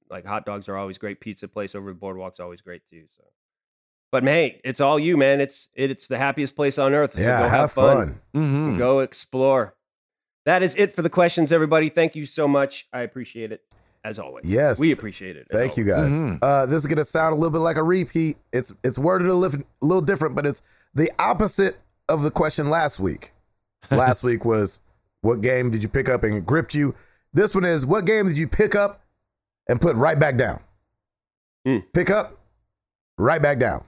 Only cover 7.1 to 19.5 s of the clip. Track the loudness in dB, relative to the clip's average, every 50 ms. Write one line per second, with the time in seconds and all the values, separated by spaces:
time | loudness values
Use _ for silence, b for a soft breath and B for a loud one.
7.1 | 0 -2 0 0 2 2 2 2 2 2 2 2 2 4 4 6 6 4 2 -2
8.1 | -6 -10 _ _ -4 -2 0 0 0 0 0 0 0 0 2 2 2 2 0 -2
9.1 | -6 -14 -14 -8 -2 0 2 2 2 2 0 -2 -8 _ _ _ _ _ _ _
10.1 | _ _ _ _ _ _ 0 2 2 2 2 0 0 2 0 0 0 -2 -4 -2
11.1 | 2 2 2 2 4 2 0 2 4 2 2 2 2 2 0 0 0 0 0 0
12.1 | 0 -6 -14 -10 -4 -2 0 2 2 2 0 -2 -4 -10 -18 _ -10 -10 -10 -10
13.1 | -10 -12 -16 -14 -14 -12 -12 -12 -12 -14 _ _ _ _ _ _ _ _ -14 -12
14.1 | -12 -12 -12 -14 -14 -10 -6 -2 0 2 2 2 2 2 2 0 0 0 -4 -12
15.1 | -14 -14 -14 -16 -16 -16 -12 -4 -2 -2 -2 -2 -2 -2 0 2 2 2 2 0
16.1 | 0 -2 -2 -4 -4 -2 0 2 2 2 2 2 0 -2 0 0 -2 -2 -2 -2
17.1 | 0 0 0 0 0 0 0 0 0 0 0 0 0 0 0 0 2 0 0 -2
18.1 | -2 -2 -2 -2 -4 -6 _ _ -4 -4 -4 -6 -8 _ -4 -4 -2 0 0 0
19.1 | 2 2 2 2 2 2 2 0